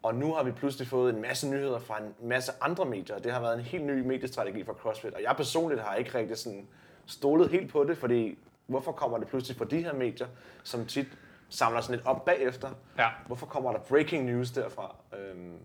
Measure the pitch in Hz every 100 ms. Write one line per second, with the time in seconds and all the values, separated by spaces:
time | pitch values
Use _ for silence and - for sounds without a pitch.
0 | 113 117 147 160 131 120 139 135 127 131
1 | 127 113 117 127 143 139 139 117 - 107
2 | 107 98 117 127 127 - 139 175 165 104
3 | 90 104 110 123 117 117 120 180 143 135
4 | 127 131 131 123 101 104 95 - 113 107
5 | 110 92 110 139 135 165 165 131 107 98
6 | 123 127 113 110 120 98 101 - - -
7 | - - 143 156 170 180 190 151 143 165
8 | 123 120 110 - - _ - 135 135 -
9 | 139 117 110 135 127 123 107 151 170 143
10 | 123 - 123 - - - - 123 113 -
11 | 135 - - - - - 117 117 113 123
12 | 127 131 - 175 131 123 135 127 - -
13 | 113 - - 120 151 143 127 110 - 139
14 | 151 165 127 120 127 131 107 - 98 -
15 | - 107 98 92 87 87